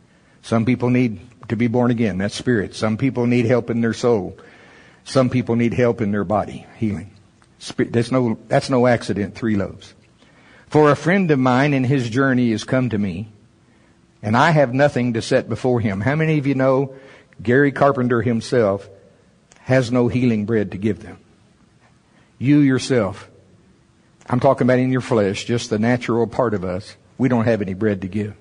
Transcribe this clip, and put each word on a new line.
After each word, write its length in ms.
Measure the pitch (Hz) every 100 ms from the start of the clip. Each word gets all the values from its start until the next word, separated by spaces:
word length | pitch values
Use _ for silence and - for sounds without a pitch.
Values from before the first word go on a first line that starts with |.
| _ _ _ _
Some 220 | - 113
people 260 | 113 123 123
need 300 | 123 123 95 - - -
to 80 | 110
be 100 | 120
born 240 | 123 123
again. 280 | 117 113 90
That's 160 | 101
spirit. 400 | - 127 117 87
Some 240 | - 110 107
people 280 | 135 117 120
need 200 | 123 113
help 240 | 123 120
in 100 | 117
their 140 | 117
soul. 420 | 110 123 113 92 - - - - - - _
Some 260 | - 135 127
people 260 | 127 117 117
need 160 | 117
help 300 | 95 120 113
in 80 | 104
their 140 | 104
body, 420 | 92 104 87 69 - -
healing. 340 | 110 90 92 - _ _ _ _
Spirit, 340 | - - -
that's 200 | 117 120
no, 260 | 131 120 107 -
that's 200 | 139 139
no 180 | 131 123
accident, 480 | 117 - 101 101
three 220 | - 117 104
loaves. 380 | 90 - - _ _ _ _ _ _ - _
"For 220 | 151 147
a 60 | 139
friend 340 | 156 196 180
of 80 | 139
mine 340 | 127 123 147
in 120 | 139
his 260 | 127 139 117
journey 420 | 117 135 127 123
is 120 | 107
come 260 | - 131 123
to 80 | 107
me, 340 | 101 85 110 - _ _ _ _ _ _ _ _
and 140 | 107 117
I 140 | 156
have 240 | 156 139
nothing 400 | 135 143 131 123
to 80 | 113
set 260 | - 131 104
before 320 | 98 127 123
him." 220 | 104 95
How 120 | 120
many 240 | 156 160 156
of 80 | 139
you 80 |
know 400 | 135 135 135 139 - - - _ -
Gary 300 | 95 127 143
Carpenter 480 | 139 143 131 123 120
himself 680 | 120 113 - 127 104 98 - - - _ _ _ _ _
has 300 | - 131 117
no 180 | 123 120
healing 360 | 127 123 110
bread 280 | 104 113 98
to 60 | 92
give 220 | 107 95
them? 180 | - - _ _ _ _ _ _ _ _ _ _ _ -
You 220 | 123 147
yourself, 680 | 139 131 - 127 95 95 - - _ _ _ _ _ _ _ _ -
I'm 100 | 123
talking 280 | 139 127 127
about 120 | 127
in 140 | 127
your 80 | 131
flesh, 440 | - 117 101 101
just 260 | - 117 -
the 80 | 107
natural 480 | 113 123 - 117 107
part 280 | - 120
of 100 | 104
us, 320 | 92 90 - - _ -
we 100 | 127
don't 180 | 120 110
have 140 | 110
any 140 | 95
bread 280 | 92 107 98
to 60 | 95
give. 260 | 107 104 -